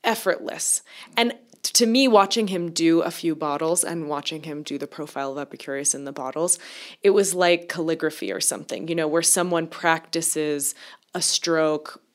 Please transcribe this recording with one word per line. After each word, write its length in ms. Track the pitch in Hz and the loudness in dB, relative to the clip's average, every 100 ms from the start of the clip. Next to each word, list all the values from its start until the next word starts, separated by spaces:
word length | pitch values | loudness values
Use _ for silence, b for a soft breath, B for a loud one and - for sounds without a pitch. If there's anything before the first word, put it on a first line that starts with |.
effortless. 760 | 233 220 190 - - - - - B B B - | 0 0 0 -2 -4 -4 -2 -2 B B B 2
And 160 | 240 - _ - | 2 0 _ -10
to 240 | - - 233 | 0 2 4
me, 200 | 240 262 | 6 8
watching 400 | 214 196 226 208 | 8 6 2 0
him 220 | 185 170 | -2 -2
do 300 | 170 165 165 | 2 4 4
a 80 | - | 2
few 240 | - 165 | -2 -4
bottles 480 | 156 151 143 160 170 | -2 -2 -2 0 0
and 240 | 165 170 147 | -2 -4 -4
watching 360 | 143 147 156 | -4 -6 -8
him 180 | 156 147 | -10 -10
do 160 | 151 143 | -8 -8
the 80 | 143 | -8
profile 460 | - 147 139 139 | -10 -10 -6 -6
of 60 | 139 | -6
Epicurus 540 | 143 - - 139 143 | -10 -12 -8 -4 -4
in 100 | 139 | -4
the 80 | 139 | -8
bottles, 460 | 139 131 147 175 - B B B B | -8 -8 -4 -2 -2 B B B B
it 80 | 202 | 4
was 240 | 208 185 | 4 2
like 340 | 180 180 175 170 | 2 4 4 0
calligraphy 640 | 175 160 160 156 156 - | -4 -2 -2 -2 -4 -6
or 80 | - | -2
something, 460 | - 107 - - 160 | -2 -4 -8 -8 -4
you 60 | |
know, 140 | 165 156 | -2 0
where 140 | 165 | 2
someone 440 | 165 185 180 170 165 | 2 2 2 0 -2
practices 1080 | - 170 160 - 165 160 160 151 147 139 B B B _ | -2 0 0 -2 -4 -2 -2 -2 -2 -4 B B B _
a 80 | 185 | -4
stroke 760 | - - - 160 156 151 - - _ | 0 0 2 2 2 0 -4 -18 _